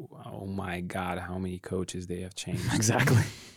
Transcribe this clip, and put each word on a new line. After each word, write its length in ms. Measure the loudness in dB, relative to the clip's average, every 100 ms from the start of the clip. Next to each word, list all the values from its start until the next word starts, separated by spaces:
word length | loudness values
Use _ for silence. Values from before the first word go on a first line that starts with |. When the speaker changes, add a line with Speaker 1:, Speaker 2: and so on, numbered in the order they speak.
| -12 -14 -12
Speaker 1:
Oh 200 | -8 -6
my 360 | -4 -4 -4
God, 360 | -4 -2 -2 -4
how 220 | -4 -4
many 180 | -4 -4
coaches 480 | -4 -2 -2 -6 -6
they 140 | -6
have 140 | -6 -8
changed. 300 | -4 -2 0
Speaker 2:
<laughs> 60 | 4
Exactly. 480 | 4 6 8 6 6 -2 -16